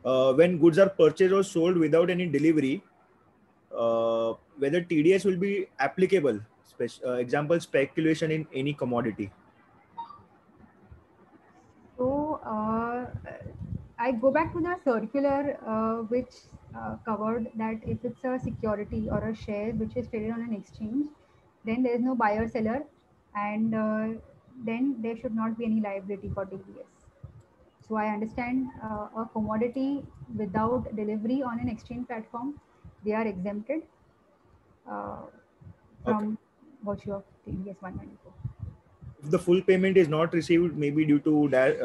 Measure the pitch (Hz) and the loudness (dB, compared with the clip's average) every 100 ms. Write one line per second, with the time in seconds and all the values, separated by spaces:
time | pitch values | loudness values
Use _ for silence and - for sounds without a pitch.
0 | 123 131 131 131 175 175 170 160 196 - | 2 4 4 6 6 8 6 8 4 6
1 | 156 147 185 196 190 170 170 175 156 160 | 4 6 4 4 2 2 2 4 4 6
2 | 180 180 180 139 156 156 131 175 - _ | 4 2 0 4 4 4 2 -2 -6 _
3 | _ _ _ _ _ _ _ - 117 113 | _ _ _ _ _ _ _ -2 2 2
4 | 113 113 113 110 _ - 139 175 175 156 | 2 0 0 -4 _ -4 0 0 2 4
5 | 156 190 196 180 196 196 - - 139 - | 6 6 4 0 0 -2 -4 -2 -2 2
6 | 185 190 143 104 110 _ _ - 120 - | 4 4 4 0 -6 _ _ -8 -8 -4
7 | 131 123 123 147 151 170 - 143 139 - | -4 -2 0 0 2 0 2 0 0 2
8 | 160 156 160 160 151 131 139 147 127 120 | 2 2 0 -2 -4 -4 -4 -2 -2 0
9 | 113 101 98 - _ _ _ _ _ - | -2 -4 -8 -8 _ _ _ _ _ -16
10 | 932 - - _ _ _ - _ - - | -14 -18 -20 _ _ _ -20 _ -20 -20
11 | _ _ _ - _ _ _ _ - - | _ _ _ -20 _ _ _ _ -20 -2
12 | 254 285 302 302 - 214 214 226 233 247 | 0 0 -2 -4 -4 -4 -2 -2 -2 -6
13 | 247 - - - - - - - - - | -8 -12 -12 -14 -14 -12 -10 -10 -10 -4
14 | 240 233 269 294 320 349 349 359 277 226 | -2 2 2 2 0 -2 -4 -2 0 -2
15 | 220 277 277 277 285 - 220 220 220 226 | -2 0 0 0 -2 -6 -4 -2 -2 -4
16 | 220 247 247 - - - - 113 - 107 | -2 -2 -4 -14 -20 -20 -16 -12 -10 -8
17 | - 208 220 240 226 220 220 220 - 226 | -6 -4 -2 -2 -4 -4 -4 -4 -6 -6
18 | 247 240 262 254 247 - 220 208 208 226 | -6 -6 -4 -4 -4 -4 -2 -2 -4 -6
19 | 214 208 214 220 - 208 214 220 220 247 | -2 -2 -2 -6 -6 -4 -4 -4 -4 -4
20 | 233 220 220 233 233 208 - - 214 262 | -6 -6 -4 -6 -6 -8 -10 -10 -4 -2
21 | 294 - _ _ _ _ 220 233 254 240 | -4 -8 _ _ _ _ -4 0 2 2
22 | 254 247 214 214 226 240 220 254 302 _ | 0 2 2 2 0 -2 -2 -2 -6 _
23 | _ _ _ 208 208 214 220 220 220 214 | _ _ _ -6 -4 -2 -2 0 0 -2
24 | 220 226 - - _ 254 226 233 277 240 | -4 -6 -14 -20 _ -10 -6 -2 -2 -2
25 | 226 226 254 220 226 226 233 220 208 196 | -6 -6 -4 -2 -2 -2 -2 0 0 -6
26 | 190 196 - 196 190 190 202 196 - _ | -8 -8 -6 -6 -6 -10 -14 -20 -20 _
27 | - _ - - _ _ _ _ - 220 | -20 _ -20 -20 _ _ _ _ -6 -2
28 | 214 214 220 - 240 262 254 - 220 214 | -2 -2 -4 -6 -4 -4 -4 -8 -10 -8
29 | 208 220 226 220 214 220 240 269 269 285 | -8 -8 -6 -4 -2 0 0 0 -2 -4
30 | - - - 214 208 214 220 247 220 214 | -8 -18 -10 -6 -2 0 0 0 -2 -4
31 | 208 214 226 262 247 233 247 220 - 240 | -4 -2 -2 -2 -2 -4 -4 -6 -10 -10
32 | 247 226 220 240 262 294 _ _ - _ | -8 -10 -8 -8 -8 -10 _ _ -20 _
33 | 208 214 220 185 196 208 220 320 - _ | -4 -2 -2 -4 -6 -6 -6 -6 -6 _
34 | _ _ _ _ _ _ _ _ - - | _ _ _ _ _ _ _ _ -12 -10
35 | 101 - - - _ _ - - _ - | -10 -12 -16 -20 _ _ -20 -20 _ -8
36 | - 214 214 220 _ _ - - 208 202 | -2 -2 -2 -6 _ _ -20 -12 -8 -8
37 | - 196 - _ - - 196 185 185 190 | -6 -10 -10 _ -10 -10 -10 -12 -12 -12
38 | 190 208 - - - - - - _ _ | -14 -20 -20 -12 -12 -10 -14 -14 _ _
39 | - - 143 175 175 185 - 185 190 190 | -20 -14 -4 -2 2 2 4 4 6 6
40 | 160 156 165 170 151 170 175 151 147 147 | 6 4 2 0 4 4 4 0 0 2
41 | 156 147 156 151 147 131 135 - | 4 4 4 4 6 6 4 4